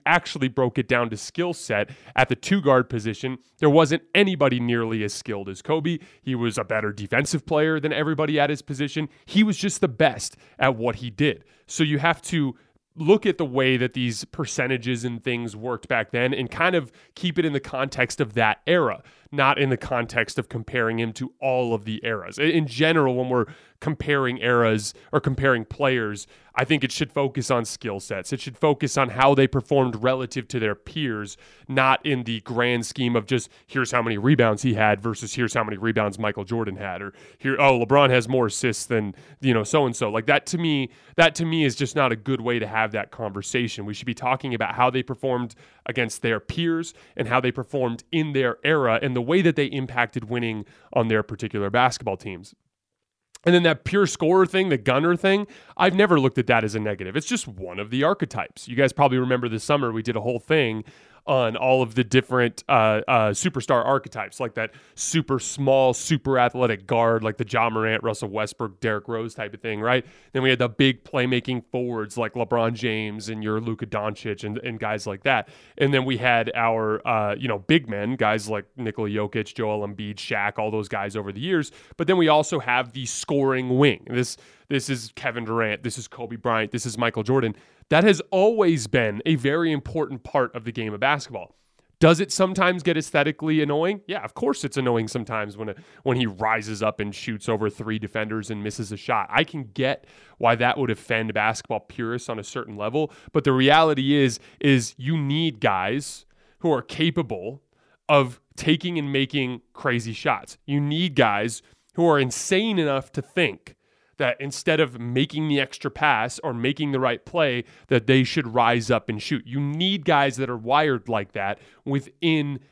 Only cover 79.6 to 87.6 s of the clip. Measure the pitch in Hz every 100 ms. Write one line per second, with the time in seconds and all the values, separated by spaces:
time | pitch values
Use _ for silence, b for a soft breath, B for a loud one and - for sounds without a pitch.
79.6 | 107 107 101 101 104 104 - 107 101 107
80.6 | 107 107 101 107 101 107 101 101 165 175
81.6 | 147 B B B 165 185 160 151 151 151
82.6 | 127 123 120 127 120 - - 143 135 127
83.6 | 127 127 143 101 - 120 123 - b b
84.6 | b 139 135 127 113 - 135 117 110 117
85.6 | 110 104 123 123 - - 113 117 123 113
86.6 | 104 120 120 110 117 113 107 135 113 101